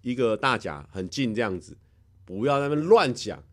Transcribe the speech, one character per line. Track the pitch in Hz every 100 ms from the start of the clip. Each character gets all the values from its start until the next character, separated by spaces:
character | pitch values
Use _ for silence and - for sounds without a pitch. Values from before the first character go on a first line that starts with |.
一 | 123
个 | 123 117 107
大 | 135 110
甲 | 98 73 73
很 | 95 92
近 | - 123
这 | 107
样 | 110 90
子， | - - _ _ _ - -
不 | 95
要 | 131 139
在 | 143
那 |
边 | 147 160
乱 | 220 151
讲。 | 120 104 73 -